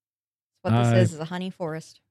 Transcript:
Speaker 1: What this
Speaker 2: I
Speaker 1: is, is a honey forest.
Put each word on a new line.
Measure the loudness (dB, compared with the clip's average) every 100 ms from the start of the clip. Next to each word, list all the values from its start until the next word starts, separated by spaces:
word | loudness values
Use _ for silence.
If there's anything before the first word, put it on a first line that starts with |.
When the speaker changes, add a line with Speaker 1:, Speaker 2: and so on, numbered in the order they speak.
| _ _ _ _ _ _
Speaker 1:
What | 0
this | 2 4
Speaker 2:
I | 4
Speaker 1:
is, | 4
is | 0
a | -10
honey | -8 -10
forest. | -8 -8 -10 -12 -20 _